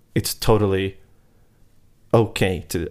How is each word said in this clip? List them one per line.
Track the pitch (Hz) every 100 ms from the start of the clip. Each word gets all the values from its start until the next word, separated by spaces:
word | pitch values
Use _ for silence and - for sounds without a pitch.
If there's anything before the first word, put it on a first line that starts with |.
| _
it's | - -
totally | - - 107 104 95 95 - - - _ _ _ _ - - _ _ -
okay | 120 104 - 98 85 -
to | 87 80